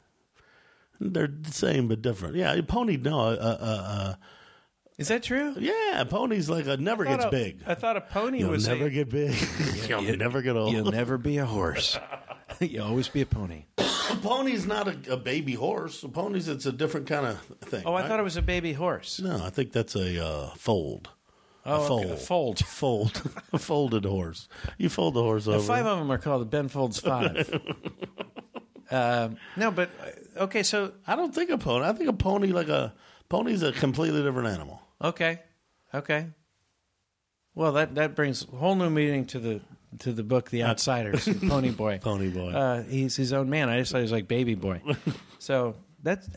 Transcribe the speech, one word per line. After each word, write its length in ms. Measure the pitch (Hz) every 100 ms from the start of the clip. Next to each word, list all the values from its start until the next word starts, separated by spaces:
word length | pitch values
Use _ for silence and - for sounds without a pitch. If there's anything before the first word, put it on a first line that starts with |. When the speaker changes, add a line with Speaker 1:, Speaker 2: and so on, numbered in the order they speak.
| _ _ _ _ _ - _ _ _ -
Speaker 1:
They're 280 | 202 175 151
the 240 | 147 156
same 360 | - - 143 120
but 140 | 110
different. 340 | 123 101 87 170
Yeah, 180 | 151
a 80 | 160
pony, 360 | 151 240 233 143
no, 220 | 131 151
a, 140 | 113
a, 40 | 113
a, 800 | 113 113 113 107 95 104 98 95 - - - - _ _ _ -
Speaker 2:
Is 100 | 147
that 160 | 233
true? 320 | 233 262 294 277
Speaker 1:
yeah, 440 | 262 440 427 -
a 40 | 123
pony's 440 | 202 254 214 151
like 180 | 165 139
a, 100 | 139
never 280 | 170 220 233
Speaker 2:
I 60 |
thought 40 | 269
Speaker 1:
gets 80 | 226
Speaker 2:
a, 60 |
Speaker 1:
big. 280 | 139 104 - -
Speaker 2:
I 80 | 170
thought 220 | 226 208
a 40 |
pony 380 | - 196 233 262
Speaker 1:
You'll 120 | 190
Speaker 2:
was 160 | 151 110
Speaker 1:
never 180 | 123 147
Speaker 2:
a 40 |
Speaker 1:
get 180 | 135 135
big. 260 | 135 147 120 - -
<laughs> 240 | 147 - 110
You'll 140 | 110
Speaker 2:
you, 140 | 101 98
Speaker 1:
never 240 | 120 131
get 140 | 127 113
old. 160 | 107
Speaker 2:
You'll 180 | 113 104
never 260 | 110 120 127
be 200 | 143 143
a 80 | 131
horse. 520 | 104 85 69 - - - 139 -
<laughs> 300 | - - -
You'll 280 | 180 113 104
always 200 | 120 123
be 140 | 143
a 40 | 131
pony. 400 | 113 92 78 - -
Speaker 1:
<coughs> 80 | - - -
A 80 | 220
pony's 500 | 196 262 269 226 180
not 200 | 214 202
a, 260 | 147 127
a 40 | 127
baby 380 | 117 147 135 117
horse. 480 | 151 214 160 -
A 40 | 135
pony's, 400 | 135 208 196 160
it's 200 | 135 139
a 40 |
different 360 | 123 156 156 131
kind 180 | 147 131
of 140 | 98 - -
thing, 200 | - 104 165
Speaker 2:
Oh, 60 | 180
I 60 |
Speaker 1:
right? 60 | 208
Speaker 2:
thought 120 | 220
it 40 |
was 140 | 196 170
a 40 |
baby 280 | 170 180 170
horse. 480 | 143 175 139 - -
Speaker 1:
No, 240 | 185 139
I 60 | 87
think 220 | - 120
that's 240 | 117 110 104
a, 280 | 92 85
uh, 260 | 82 76 71
fold. 580 | - - 101 73 50 - - _ _ _ _ 131
Speaker 2:
Oh, 60 |
Speaker 1:
A 280 | 151 147 120
Speaker 2:
okay, 100 | 92
a 40 | 85
Speaker 1:
fold. 440 | - 180 131 95
Speaker 2:
fold. 0 |
Speaker 1:
<laughs> 60 | -
Fold. 640 | - 139 110 110 - - - -
A 60 | 160
folded 480 | - 147 135 113 98
horse. 420 | 95 85 82 - - - -
You 120 | 180
fold 260 | - 165 123
the 80 |
horse 240 | 117 110 107
Speaker 2:
Now, 60 |
Speaker 1:
over. 100 | 104 104
Speaker 2:
five 220 | 247 220
of 120 | 185
'em 120 | 143
are 80 | 127
called 220 | 151 135
the 20 | 113
Ben 220 | 147 139
Folds 320 | 139 127 104
Five. 500 | - 127 170 160 156 160 -
Speaker 1:
<laughs> 1200 | - - - - - - - - - - - -
Speaker 2:
Um, 460 | 131 120 120 113 113 - 180
no, 140 | 220
but, 180 | 180 180 - - - - 175
uh, 60 |
okay, 180 | 190 220
so 320 | 190 208 196 - -
Speaker 1:
I 80 | 240
don't 180 | 339
think 160 | 320 349
a 80 | 269
pony. 260 | - 120 156
I 60 |
think 140 | 226 311
a 60 |
pony, 360 | 190 190 202 196
like, 180 | 175 151
a 260 | 147 120 - - - -
pony's 340 | 175 233 208
a 80 | 151
completely 500 | 120 139 135 165 151
different 280 | 143 127 117
animal. 300 | 90 71 - - -
Speaker 2:
Okay. 400 | 160 170 165 165 - _ _ _ _
Okay. 360 | 139 139 151 165 156 _ _ _ _ _ _ _ _ _ _ _ 160
Well, 160 | 160
that, 220 | 143 156 135
that 180 | 151
brings 300 | 143 143 120
a 120 | - 123
whole 200 | 175 190
new 160 | 175
meaning 340 | 151 147 139 123
to 120 | 131
the, 220 | 113 104 - - _ 113
to 120 | 127
the 100 | 113
book, 300 | 107 127 -
The 100 | 120
Speaker 1:
Uh, 60 | 117
Speaker 2:
Outsiders, 580 | 113 - 123 107 139 220 202
Speaker 1:
<laughs> 80 | 190
Speaker 2:
Pony 220 | 143 127
Boy. 260 | 110 107 98
Speaker 1:
Pony 300 | 117 101 95
Boy. 200 | 90 90
Speaker 2:
Uh, 320 | 143 131 120
he's 320 | 113 135 131 -
his 180 | 127
own 160 | 135 135
man. 200 | 151 131
I 100 | 120
just 120 | 123
thought 60 | 131
he 40 |
was 80 | 113
like 160 | 113 95
Baby 260 | 117 120 104
Boy. 260 | 98 90 147
Speaker 1:
<laughs> 540 | 139 - - - -
Speaker 2:
So 360 | - 131 120 110 - -
that's, 240 | 147 190 -